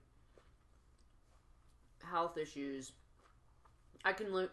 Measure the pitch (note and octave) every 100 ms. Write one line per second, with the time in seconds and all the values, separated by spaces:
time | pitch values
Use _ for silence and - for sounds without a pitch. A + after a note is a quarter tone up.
0 | - - - - - - - - - -
1 | - - - - - - - - - -
2 | E3+ F3 E3+ D#3 D3+ C#3+ C#3 C3+ C3 -
3 | - - - - - - - - - -
4 | F#3+ F#3+ G#3 F#3 F#3